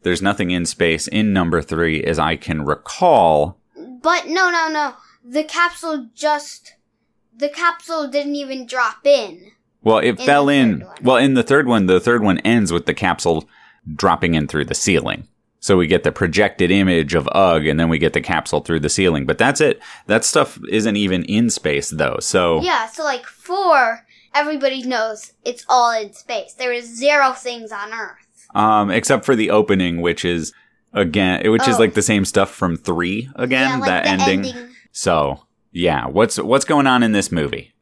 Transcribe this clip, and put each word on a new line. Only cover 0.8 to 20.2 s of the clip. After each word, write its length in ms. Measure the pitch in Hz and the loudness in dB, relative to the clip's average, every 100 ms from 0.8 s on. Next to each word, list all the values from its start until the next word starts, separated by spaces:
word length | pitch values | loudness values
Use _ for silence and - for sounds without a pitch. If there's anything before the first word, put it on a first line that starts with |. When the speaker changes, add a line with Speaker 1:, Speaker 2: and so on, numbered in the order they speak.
| 85 80 - | 0 0 -2
Speaker 1:
in 260 | 104 107 | 0 2
number 280 | 95 85 82 | 2 2 -2
three, 420 | 73 80 82 78 | -2 -2 0 0
as 140 | - 78 | -2 0
I 180 | 78 82 | 0 -2
can 280 | - 80 71 | -4 -6 -2
recall. 920 | 73 - - 180 143 85 76 76 - _ - | -4 -6 -2 2 4 4 4 0 -6 _ -20
Speaker 2:
But 520 | 202 247 320 349 - | -18 -6 -2 -2 -2
no, 220 | 349 359 | 0 0
no, 200 | 339 320 | 0 -2
no. 220 | 311 285 247 _ _ | -4 -6 -8 _ _
The 200 | 247 269 | -6 -4
capsule 640 | 311 330 349 339 330 302 233 | -4 -2 -2 -2 -8 -8 -10
just, 640 | - 302 294 285 - - _ _ _ _ _ _ 226 | -6 -2 -2 -6 -18 -20 _ _ _ _ _ _ _
the 140 | 294 | -6
capsule 580 | 294 339 339 - 330 285 | -2 -4 -4 -8 -6 -4
didn't 280 | 277 285 285 | -4 -4 -8
even 320 | 277 262 240 | -8 -12 -8
drop 380 | 254 226 - 277 | -4 -4 -2 -4
in. 460 | 269 208 170 196 _ _ _ | -4 -10 -16 -20 _ _ _
Speaker 1:
Well, 160 | 110 110 | 2 2
it 100 | 123 | 2
Speaker 2:
In 80 | - | 0
Speaker 1:
fell 280 | 156 143 139 | 2 2 4
Speaker 2:
the 60 | |
Speaker 1:
in. 260 | 143 120 80 | 4 2 0
Speaker 2:
third 80 | - | -8
one. 100 | - | -2
Speaker 1:
Well, 140 | 123 127 | 2 4
in 160 | 135 131 | 4 2
the 80 | |
third 240 | 117 139 127 | 4 2 4
one, 180 | 113 92 | 2 4
the 140 | 92 | 4
third 240 | 104 120 | 4 2
one 160 | 104 87 | 2 2
ends 340 | 104 117 98 | 2 2 2
with 120 | 85 - | 0 -2
the 80 | |
capsule 540 | 87 92 85 87 80 - _ - _ - 76 | -2 -2 0 0 0 -4 _ -20 _ -14 -2
dropping 380 | 95 82 85 82 | 0 2 2 0
in 120 | 71 | 0
through 180 | 76 69 | -4 -2
the 100 | - | -4
ceiling. 520 | - 82 62 50 - _ _ _ | 0 0 0 -8 -10 _ _ _
So 180 | - 95 | 2 2
we 100 | 82 | 4
get 160 | 87 | 2
the 80 | - | 0
projected 600 | - 92 80 101 - 87 | -2 -2 2 0 2 2
image 420 | 98 95 85 73 82 | 4 4 2 2 0
of 140 | 69 | 0
Ugg, 340 | - 95 82 76 | 2 4 4 2
and 140 | 76 | 0
then 80 | 82 | 0
we 80 | 80 | 2
get 160 | 80 | 0
the 80 | 90 | 0
capsule 400 | 82 82 - 76 | -2 -4 -2 -6
through 200 | - 82 | -2 -2
the 80 | 73 | -2
ceiling. 360 | - 95 76 67 | 0 0 0 -2
But 120 | - | 0
that's 240 | 120 143 | 0 2
it. 180 | 151 - - - - | 0 0 -10 -20 -2
That 180 | 107 | 0